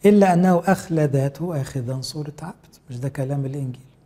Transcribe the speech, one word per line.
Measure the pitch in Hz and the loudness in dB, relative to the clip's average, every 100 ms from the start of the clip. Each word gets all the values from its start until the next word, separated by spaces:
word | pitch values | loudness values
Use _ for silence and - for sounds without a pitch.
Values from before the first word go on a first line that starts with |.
| 202 | 6
إلا | 208 196 | 6 6
أنه | 175 185 175 175 | 4 4 4 2
أخلى | 185 - 160 151 | -2 0 0 2
ذاته | 135 139 139 170 156 | 2 -2 -4 -8 -6
آخذاً | 131 135 120 131 | -6 -6 -6 -8
صورة | 131 156 151 147 | -8 -10 -12 -12
عبد. | 165 - _ _ _ | -14 -16 _ _ _
مش | 120 | -10
ده | 139 | -8
كلام | 139 131 139 135 | -6 -6 -4 -6
الإنجيل | 143 135 123 - _ | -6 -10 -10 -18 _